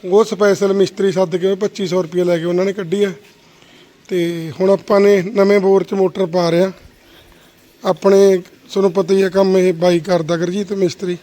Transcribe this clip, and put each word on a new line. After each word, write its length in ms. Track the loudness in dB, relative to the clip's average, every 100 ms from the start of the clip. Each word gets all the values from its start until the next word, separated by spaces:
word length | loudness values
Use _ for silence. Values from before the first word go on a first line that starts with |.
| 2
ਉਹ 180 | 2
ਸਪੈਸ਼ਲ 500 | 2 0 0 2 0
ਮਿਸਤਰੀ 380 | 0 0 0 -2
ਸੱਦ 240 | 0 -2 -2
ਕੇ 120 | -2
ਉਹ 100 | -2
ਪੱਚੀ 300 | -4 -4 -4
ਸੌ 140 | -2
ਰੁਪਇਆ 220 | -2 -2
ਲੈ 140 | 0 0
ਕੇ 60 |
ਉਹਨਾਂ 220 | -2 -2 -2
ਨੇ 80 |
ਕੱਢੀ 300 | -4 -4 -2
ਆ। 80 | -2 -4 -20 _ _ _ _ -20 _ _ -8
ਤੇ 440 | -4 -4 -6 -10 -4
ਹੁਣ 100 | 0
ਆਪਾਂ 300 | 0 2 2
ਨੇ 220 | 4 2
ਨਵੇਂ 380 | 0 0 2 2
ਬੋਰ 240 | 4 2
'ਚ 100 | 0
ਮੋਟਰ 320 | -2 -2 -2 -4
ਪਾ 240 | 0 0
ਰਹੇ 140 | 0
ਹਾਂ। 80 | 0 -4 -20 _ _ -20 _ _ _ _ _ _ -6
ਆਪਣੇ 520 | 0 2 4 4 2
ਤੁਹਾਨੂੰ 540 | -4 _ _ -2 0
ਪਤਾ 220 | 0 0
ਹੀ 80 | 0
ਆ 80 | 0
ਕੰਮ 280 | 0 2 2
ਇਹ 160 | 2
ਬਾਈ 260 | 0 0 0
ਕਰਦਾ, 380 | 0 -2 -2 -4
ਗੁਰਜੀਤ 360 | -2 -4 -6
ਮਿਸਤਰੀ। 440 | -2 -2 -4 -8 -8